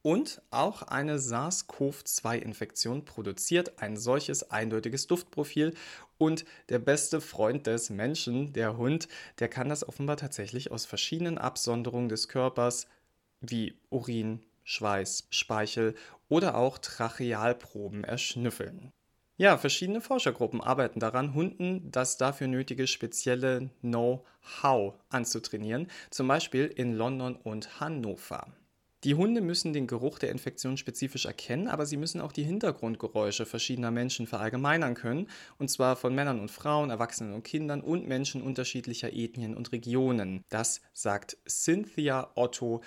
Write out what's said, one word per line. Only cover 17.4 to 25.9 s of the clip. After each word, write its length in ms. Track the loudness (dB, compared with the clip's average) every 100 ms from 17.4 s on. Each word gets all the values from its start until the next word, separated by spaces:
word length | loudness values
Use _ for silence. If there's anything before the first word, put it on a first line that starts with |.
| 4 2 -2 -8 -8 -6
erschnüffeln. 880 | -4 -2 -2 0 -2 -2 -8 -10 -18 _ _ _ _ 6
Ja, 200 | 8 8
verschiedene 440 | 4 0 0 -2
Forschergruppen 580 | 0 2 2 2 0 0
arbeiten 400 | 0 2 2 2
daran, 340 | 0 2 0
Hunden 560 | 0 0 -2 -4 -4 -2
das 260 | -2 0 2
dafür 300 | 0 0 -2
nötige 400 | -2 -2 -2 -2
spezielle 800 | -2 -4 -2 0 2 2 0 -2 -6
Know-how 1160 | -2 2 2 2 -4 _ -16 0 4 6 4 -4 -4
anzutrainieren, 800 | -2 0 -2 -4 -6 -2 -2 -4